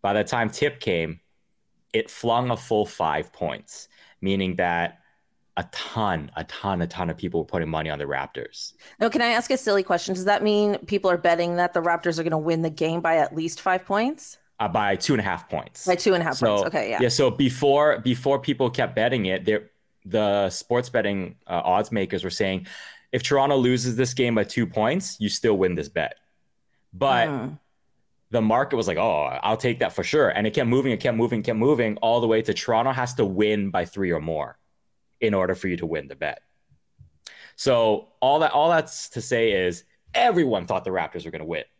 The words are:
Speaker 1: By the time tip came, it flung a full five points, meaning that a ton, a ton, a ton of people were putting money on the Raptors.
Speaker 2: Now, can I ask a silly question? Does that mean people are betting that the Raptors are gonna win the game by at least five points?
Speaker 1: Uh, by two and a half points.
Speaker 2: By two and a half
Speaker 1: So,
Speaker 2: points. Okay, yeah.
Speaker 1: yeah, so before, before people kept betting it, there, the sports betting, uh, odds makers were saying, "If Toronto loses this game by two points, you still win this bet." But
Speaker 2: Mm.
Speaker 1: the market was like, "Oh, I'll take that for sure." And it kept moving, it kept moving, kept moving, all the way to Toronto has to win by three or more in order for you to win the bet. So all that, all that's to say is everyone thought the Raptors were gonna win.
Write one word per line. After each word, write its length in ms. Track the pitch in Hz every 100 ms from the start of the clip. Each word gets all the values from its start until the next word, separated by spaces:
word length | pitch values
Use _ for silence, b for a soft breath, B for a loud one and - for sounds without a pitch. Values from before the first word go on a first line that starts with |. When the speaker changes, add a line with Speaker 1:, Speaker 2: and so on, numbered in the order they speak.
Speaker 1:
By 140 | 98
the 100 | 104
time 240 | 101 123 113
tip 320 | - 147 143
came, 400 | - 87 80 82 _ _ _ _ _ _ _
it 160 | 110 -
flung 420 | - 120 117 123
a 60 | 120
full 300 | - 107 104
five 440 | - 80 76 78
points, 560 | - 85 60 - - - b b b
meaning 340 | 95 98 95 90
that 440 | 90 87 85 - _ _ _ _ _ -
a 60 | 87
ton, 580 | - - 117 107 82 73 -
a 80 |
ton, 360 | 80 - 101 92
a 60 | 85
ton 240 | 92 87
of 80 | 82
people 220 | 87 85
were 60 | 76
putting 220 | 90 80
money 220 | 78 78
on 80 | 73
the 80 | 71
Raptors. 680 | 67 71 - - - - _ B B
Speaker 2:
Now, 120 | 226
can 100 | 226
I 60 | 233
ask 240 | 233 240
a 80 | 262
silly 240 | 220 202
question? 320 | 190 175 185
Does 100 | 185
that 180 | 185 202
mean 360 | 214 208 208 202 -
people 240 | 202 190
are 80 | 175
betting 380 | 170 170 175 175
that 180 | 175
the 80 | 175
Raptors 360 | 165 170 175 160
are 40 |
gonna 160 | 165 160
win 240 | 156 165
the 80 | 165
game 320 | 156 160 170
by 160 | 165 160
at 160 | 147
least 260 | 160 165 -
five 240 | - 185
points? 540 | 185 196 240 311 - - _ _
Speaker 1:
Uh, 80 | 214
by 280 | 170 101 98
two 160 | -
and 80 | 131
a 40 |
half 260 | 98 85 -
points. 340 | 78 - -
Speaker 2:
By 120 | - 175
two 180 | -
and 80 | 180
a 20 |
half 120 | 165 127
Speaker 1:
So, 100 | 117
Speaker 2:
points. 160 | 101 98
Okay, 200 | 156 104
yeah. 120 | 110
Speaker 1:
yeah, 60 | 123
so 220 | 120 135
before, 680 | - 135 127 143 143 151 131
before 400 | 127 123 143 139
people 320 | 135 131 127
kept 240 | 127 120
betting 320 | - 117 127 92
it, 180 | 92
there, 260 | - 107 - _ _ _
the 460 | 95 107 107 101 98
sports 380 | - - 120 127
betting, 480 | 123 101 98 90 - -
uh, 160 | 87
odds 280 | 87 92 107
makers 320 | 110 92 95
were 60 | 90
saying, 360 | - 98 95 92 B B B B
"If 100 | 127
Toronto 340 | 127 143 139 139
loses 400 | 123 127 127 113
this 180 | 127
game 200 | 127 120
by 100 | 113
two 220 | 98 - 107
points, 500 | 110 110 170 190 -
you 80 | 104
still 300 | - 117 101
win 160 | 92
this 140 | 90 71
bet." 280 | - 76 - _ _ _ _ _ _ _
But 360 | 90 139 123 147
Speaker 2:
Mm. 300 | 139 123 151 _ _ _ _ _ _ _
Speaker 1:
the 120 | 117
market 340 | 110 117 139 127
was 120 | 104
like, 100 | 82
"Oh, 260 | 110 78 71 65
I'll 140 | 101 110
take 220 | 127 120
that 120 | 120
for 100 | -
sure." 260 | 87 151 123
And 180 | 87 107
it 80 |
kept 140 | - 120
moving, 240 | 127 135
it 60 | 110
kept 180 | - 113
moving, 260 | 117 117
kept 160 | 104 110
moving, 380 | 123 147 113 104
all 220 | 113 120
the 60 | 117
way 140 | 110
to 120 | 113
Toronto 380 | 98 - 113 123
has 220 | 127 123
to 100 | -
win 460 | 104 92 107 107 98
by 140 | 90
three 280 | 85 98 92
or 80 | 82
more 380 | 78 78 67 - _ _ _ _ _ _
in 140 | 117
order 200 | 98 90
for 140 | 92 95
you 80 | 85
to 100 | 85
win 220 | 80 71
the 80 | 69
bet. 260 | 76 - _ _ _ _ _ _ - _ - B B -
So 520 | - 120 113 104 - _
all 180 | 127 151
that, 120 | 156
all 180 | - 165
that's 380 | 165 156 - -
to 100 | -
say 320 | - 120 113
is 320 | 98 92 85 _ _ _
everyone 520 | - 240 175 143 104 87
thought 180 | 95
the 60 | 95
Raptors 340 | 92 78 87
were 60 | 85
gonna 140 | 80
win. 200 | 78 80 -